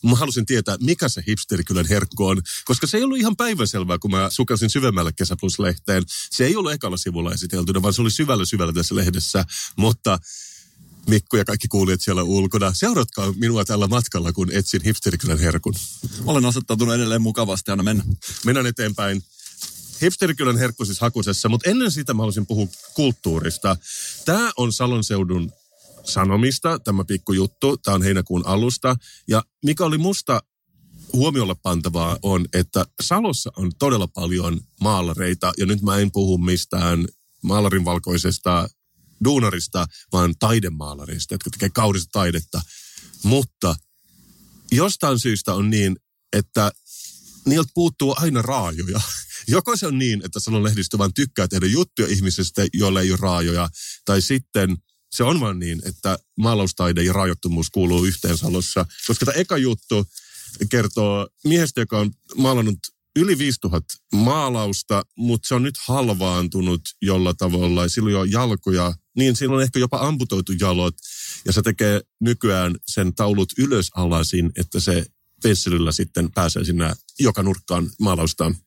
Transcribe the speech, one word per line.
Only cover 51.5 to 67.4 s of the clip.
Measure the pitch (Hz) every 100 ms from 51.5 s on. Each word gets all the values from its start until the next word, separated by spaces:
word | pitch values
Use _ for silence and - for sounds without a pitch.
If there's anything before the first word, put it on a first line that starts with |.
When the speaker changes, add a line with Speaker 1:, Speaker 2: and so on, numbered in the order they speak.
| 95 92
Speaker 1:
juttuja | 127 180 - 104
ihmisistä, | 98 95 90 87 - 98
joilla | 92 101 95
ei | 92
ole | 90
raajoja, | 92 87 85 85 85 - - - -
tai | 98
sitten | 90 135 - 107 95 87 _ _ _ -
se |
on | 123 170
vaan | 113 92
niin, | 85 82 -
että | - 98 92 _ -
maalaustaide | 113 110 95 - 90 87
ja | 87
raajottomuus | 95 92 85 90 85 80
kuuluu | - 90 87 90
yhteen | 87 90 82
Salossa. | 82 90 92 - 87 - -
Koska | 120 127
tämä | 139
eka | 185 170
juttu | 127 110 - 107 95 - - - - - 104
kertoo | 123 104 - 104 101 98 _
miehestä, | 147 170 160 -
joka | 113 107
on | 104 - _ -
maalannut | 135 127 110 92 - _ _ 151
yli | 185 156
viisituhatta | 143 123 92 85 - - _
maalausta, | 101 117 151 139 120 104 98 - 101 - -
mut | 120 113 -
se | 127
on |
nyt | 131 147 -
halvaantunut | 131 123 95 92 90 87 92 92 85 - -
jolla | 98 92 90
tavalla, | 87